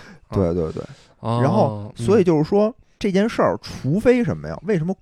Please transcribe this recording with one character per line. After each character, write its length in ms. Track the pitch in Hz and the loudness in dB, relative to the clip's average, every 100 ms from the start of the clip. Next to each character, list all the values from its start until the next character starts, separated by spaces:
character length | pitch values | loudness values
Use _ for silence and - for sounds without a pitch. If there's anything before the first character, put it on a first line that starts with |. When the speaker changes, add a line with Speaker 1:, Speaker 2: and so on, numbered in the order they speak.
| - - - | -14 -20 -6
Speaker 1:
啊。 20 | |
Speaker 2:
对， 220 | 104 87 | -2 0
对， 180 | 87 80 | 0 -4
对。 100 | - - - _ _ | -6 -12 -16 _ _
Speaker 1:
哦， 220 | 110 117 | -4 0
Speaker 2:
然 80 | 117 | 2
后， 400 | 214 151 104 104 - | 2 0 -2 -10 -6
Speaker 1:
嗯。 80 | 117 | 2
Speaker 2:
所 160 | 214 | 4
以 20 | |
就 140 | 180 156 | 4 2
是 80 | 156 | 2
说， 280 | 202 214 - _ - | 2 0 -2 _ -6
这 140 | 202 | -2
件 160 | 185 220 | 0 0
事 140 | - | 0
儿， 180 | 165 95 | 0 0
除 380 | - - 127 180 | -6 -8 -4 0
非 240 | 247 247 | 4 2
什 140 | 233 82 | 2 -4
么 100 | 147 | -6
呀？ 100 | 80 | -8
为 140 | 180 196 | -4 -2
什 100 | 165 | -2
么 80 | 190 | -4